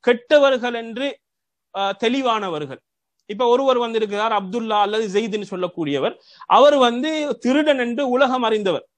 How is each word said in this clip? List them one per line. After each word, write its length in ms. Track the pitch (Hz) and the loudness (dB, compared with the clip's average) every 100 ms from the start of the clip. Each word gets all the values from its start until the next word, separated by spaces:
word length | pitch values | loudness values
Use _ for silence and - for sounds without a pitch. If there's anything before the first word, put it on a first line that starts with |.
| - | 2
கெட்டவர்கள் 640 | 240 _ 302 277 262 247 | 0 _ 4 4 2 -2
என்று, 460 | 233 226 226 277 - _ _ _ _ _ 196 | -6 -10 -8 -8 -8 _ _ _ _ _ -6
ஆ, 200 | 196 196 | -6 -2
தெளிவானவர்கள், 720 | 226 269 254 220 190 156 143 131 _ _ _ _ _ | -2 0 -2 -2 -4 -6 -8 -12 _ _ _ _ _
இப்ப 220 | 208 240 | -2 2
ஒருவர் 300 | 247 269 247 | 2 4 2
வந்திருக்கிறார், 540 | 240 226 214 202 220 | 0 -2 -4 -2 -2
அப்துல்லா 480 | 214 190 233 226 208 | -2 -2 -6 -2 0
அல்லது 400 | 202 214 220 196 | 0 0 -2 -2
ஜெயித்னு 240 | 226 208 196 | -2 -6 -6
சொல்லக்கூடியவர். 720 | 185 180 - 151 139 175 349 _ - - | -6 -6 -4 -4 -2 -2 -6 _ -20 2
அவர் 300 | 196 285 285 | 6 6 6
வந்து 640 | 247 233 302 311 294 240 | 2 0 -4 -4 -4 -4
திருடன் 420 | 233 277 311 277 | 0 0 2 0
என்று 300 | 240 240 277 | 0 -4 -2
உலகம் 340 | 247 269 254 | 2 2 2
அறிந்தவர் 440 | 233 214 196 151 - | 0 0 -2 -4 -6